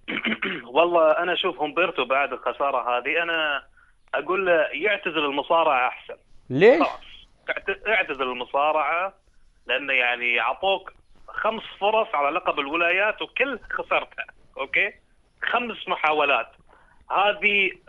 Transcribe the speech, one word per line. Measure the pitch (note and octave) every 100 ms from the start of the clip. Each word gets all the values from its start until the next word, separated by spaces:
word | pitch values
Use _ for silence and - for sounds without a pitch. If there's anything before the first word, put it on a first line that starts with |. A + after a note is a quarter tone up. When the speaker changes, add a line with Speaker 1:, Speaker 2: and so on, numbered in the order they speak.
| - - -
Speaker 1:
<clears throat> | G#2+ G2 F#2+ A#2 C3+
والله | F3 F3 D#3
أنا | D#3 F3+
أشوف | E3 F#3 C3+
همبرتو | D3+ D#3+ F3+ D#3 B2
بعد | C3+ C#3
الخسارة | B2 B2+ A2+ C#3+ B2+ A#2+ B2
هذه، | C3 D#3
أنا | E3+ E3 D3+ C#3 - _ _ _ - C3+
أقول | D3 F#3+ F#3
له | E3 C#3+
يعتزل | C#3 G3+ G3 F#3 D#3 D3
المصارعة | C#3 - E3 D#3 B2+ B2
أحسن. | - - - _ - -
Speaker 2:
ليش؟ | C3 G#3 D#4+
Speaker 1:
خلاص. | C#3 - - - - _ -
اعت-، | - - G3 G#3
اعتزل | G3 F3 C3+
المصارعة، | B2+ B2 B2 C#3 D3+ D#3 C#3+ E3+ F#3+ - _ _ - _ -
لأنه | B2+ C#3
يعني | C3 A#2+ A#2+ A#2+ A#2+
عطوك | A#2+ - F#3+ F#3 - - _ - -
خمس | - G#3+ A3+ - -
فرص | G3+ A3 G#3+
على | D3 C#3+
لقب | F3 - D3
الولايات | C#3 E3 E3+ F#3 G#3+ G#3
وكل | - - C4+ A#3 -
خسرتها، | - - E3 - - - - - -
أوكي؟ | C#3 E3+ G3+ - _ _ _ -
خمس | - A3+ A#3+ G3 F#3
محاولات. | F3 D#3 D#3 C#3+ B2 A#2 _ _ - _ _ -
هذه، | D3 G3+ G#3 G#3 G3+ F#3 -